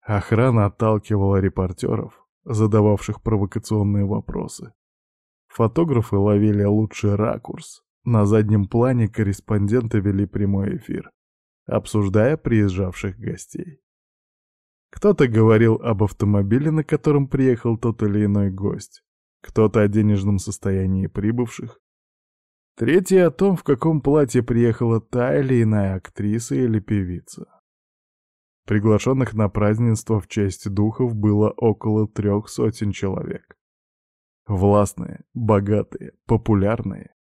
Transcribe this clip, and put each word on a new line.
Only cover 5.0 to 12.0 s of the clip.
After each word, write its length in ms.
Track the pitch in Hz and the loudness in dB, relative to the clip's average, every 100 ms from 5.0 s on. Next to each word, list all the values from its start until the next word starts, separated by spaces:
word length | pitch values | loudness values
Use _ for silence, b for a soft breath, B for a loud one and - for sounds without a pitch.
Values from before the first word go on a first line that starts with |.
| _ _ _ _ _ | _ _ _ _ _
Фотографы 680 | - 113 160 170 123 107 101 | -2 0 2 0 0 0 0
ловили 480 | 101 101 107 104 | 2 4 2 2
лучший 500 | 101 107 110 - 104 | 2 2 0 -2 -2
ракурс. 720 | 101 110 - - - - - _ _ | 0 -2 -4 -10 -16 -18 -20 _ _
На 220 | - 110 101 | 0 2 4
заднем 400 | 110 107 107 98 | 4 4 2 2
плане 420 | 117 123 123 107 | 0 2 2 0
корреспонденты 920 | - 101 98 - 104 101 123 117 113 | 0 -2 -4 -2 -2 2 0 0 -2
вели 260 | 98 95 101 | 0 0 -2
прямой 520 | 98 101 98 98 - | -2 -2 0 -2 -6
эфир, 340 | - - - _ _ _ _ _ - | -8 -10 -10 _ _ _ _ _ -6
обсуждая 720 | 110 - 107 | -6 -2 -2